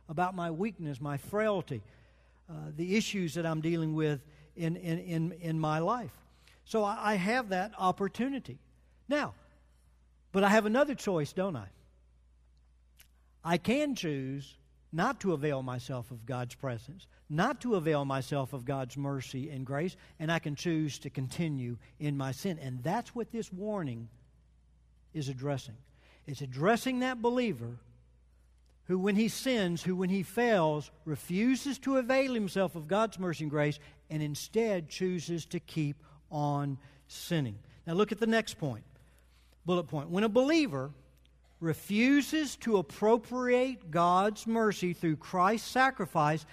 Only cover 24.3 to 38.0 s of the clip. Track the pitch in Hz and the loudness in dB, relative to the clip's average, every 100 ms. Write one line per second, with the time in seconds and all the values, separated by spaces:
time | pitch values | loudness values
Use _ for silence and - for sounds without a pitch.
24.3 | _ _ _ _ _ _ _ _ 156 135 | _ _ _ _ _ _ _ _ -8 -6
25.3 | 127 143 135 - 113 - - - - - | -4 -2 -4 -6 -18 -20 -20 -20 -18 -12
26.3 | 135 139 127 175 233 262 247 254 247 233 | -10 -8 0 4 4 2 0 -2 0 2
27.3 | 247 240 127 117 123 - - _ _ _ | 2 2 0 -6 -12 -18 -20 _ _ _
28.3 | _ _ _ _ _ - 185 196 202 220 | _ _ _ _ _ -4 0 4 4 2
29.3 | - 262 240 180 170 180 180 185 196 170 | 0 0 2 2 0 -2 0 0 0 -2
30.3 | - 240 208 156 151 135 - 156 147 - | 2 4 6 4 2 -4 -12 -8 -6 -2
31.3 | 180 240 254 285 247 269 269 240 262 269 | 2 2 2 -2 -4 0 0 2 2 2
32.3 | 240 196 190 185 170 151 196 226 170 185 | 0 0 0 0 -2 -2 0 0 -2 -4
33.3 | 156 156 147 147 147 - - - 156 151 | -2 -2 2 2 0 -8 -20 -8 -4 -4
34.3 | 147 - 220 226 190 151 - 185 180 147 | -4 -4 0 0 0 -4 -4 -2 -2 -4
35.3 | 170 - 180 - 165 147 143 - - - | -6 -6 -8 -6 -2 -2 -4 -12 -20 -8
36.3 | 151 147 143 143 135 - - - - - | -2 0 0 -2 -6 -10 -20 -20 -12 -2
37.3 | 170 123 101 - - - 170 | 0 0 -4 -14 -14 -4 0